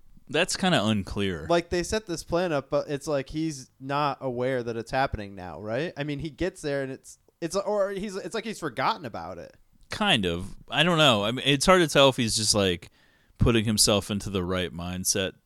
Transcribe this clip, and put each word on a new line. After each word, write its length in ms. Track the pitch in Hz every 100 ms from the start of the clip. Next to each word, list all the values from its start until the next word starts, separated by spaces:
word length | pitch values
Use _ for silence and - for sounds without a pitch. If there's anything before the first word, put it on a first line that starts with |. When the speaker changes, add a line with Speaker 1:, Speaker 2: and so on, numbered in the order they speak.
| - - -
Speaker 1:
That's 280 | 143 190 -
kinda 260 | 185 147
unclear. 640 | 104 107 92 104 98 80 78
Speaker 2:
Like, 200 | 170 170
they 140 | 180
set 220 | 170 220 214
this 180 | 160
plan 280 | - 170 185
up, 180 | 143 -
but 180 | 143 143
it's 180 | 143 160
like 220 | 143 131
he's 420 | 156 160 135 123 -
not 380 | 135 143 147 -
aware 400 | 131 120 127 127
that 140 | 117 113
it's 140 | 110
happening 440 | 135 135 107 101 98
now, 240 | 90 76
right? 320 | 107 120 175 -
I 60 |
mean, 140 | 147 143
he 120 | 160
gets 320 | 131 175 -
there 200 | 147 139
and 80 | 131
it's, 280 | 135 - - _ -
it's, 120 | 170
or 360 | 196 190 208 196
he's, 260 | 196 208 185
it's 180 | -
like 100 | 220
he's 140 | 226 -
forgotten 460 | 151 113 147 220
about 320 | 127 92 82 85
it. 160 | - - _ _ -
Speaker 1:
Kind 340 | - 208 135
of. 220 | 90 85 98 - -
I 120 | 131
don't 160 | 170 165
know. 240 | 147 104
I 80 | 104
mean, 140 | 127 127
it's 200 | 151 -
hard 160 | 185
to 40 | 156
tell 220 | 151 139
if 80 | 127
he's 180 | 113
just, 200 | 113 104 104
like, 340 | 95 87 - _ _ _ _ -
putting 280 | 127 117 110
himself 440 | 104 120 101 -
into 200 | 101 104
the 120 | 98
right 300 | 90 92 90
mindset 600 | 85 87 92 95 101 95 -